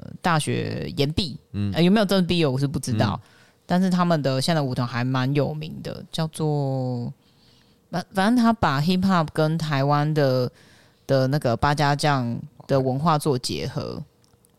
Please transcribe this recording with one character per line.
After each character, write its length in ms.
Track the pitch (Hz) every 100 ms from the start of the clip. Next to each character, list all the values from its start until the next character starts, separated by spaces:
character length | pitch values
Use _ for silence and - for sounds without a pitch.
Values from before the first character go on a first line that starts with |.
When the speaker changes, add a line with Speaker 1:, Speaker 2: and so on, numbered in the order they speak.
| 50 -
Speaker 1:
大 160 | 180 160
学 560 | 127 120 107 117 73 117
延 120 | 139
毕， 260 | 160 165 - _
Speaker 2:
嗯。 200 | 101 101
Speaker 1:
呃， 80 | 95
有 120 | 175
没 80 | 220
有 40 |
真 160 | 196 196
的 60 | 170
毕 120 | 175
业 80 | 151
我 120 | 131
是 80 | 139
不 100 | 156
知 160 | 135 107
道， 200 | - -
Speaker 2:
嗯。 80 | - - _ _
Speaker 1:
但 160 | - 180
是 80 | 185
他 160 | 180
们 160 | 175 160
的 220 | 135 135
现 100 | 135
在 80 | 160
舞 140 | 135
团 120 | 127 123
还 180 | 120
蛮 280 | 127 131 131
有 220 | 143 135
名 260 | 156 151 139
的， 240 | - - -
叫 160 | - 160
做， 880 | - 156 147 139 135 127 123 127 - _ _ _ _ _ _ -
反， 160 | 175 -
反 140 | 196 202
正 100 | 247
他 160 | 226
把 280 | 226 170 139
hip 200 | 156 185
hop 260 | 190 180 151
跟 240 | - 156 165
台 280 | 156 139
湾 280 | 143 147 151
的， 380 | 151 135 127 123 - - - _ _ -
的 220 | 135 131
那 100 | 147
个 180 | 127 113
八 160 | 147
家 220 | 147 143
将 420 | 143 151 135 120 117 - - -
的 140 | 135
文 180 | 131 131
化 180 | 165 151
做 220 | 160 127
结 300 | - 78 80
合。 340 | - 60 58 - _ _ _ _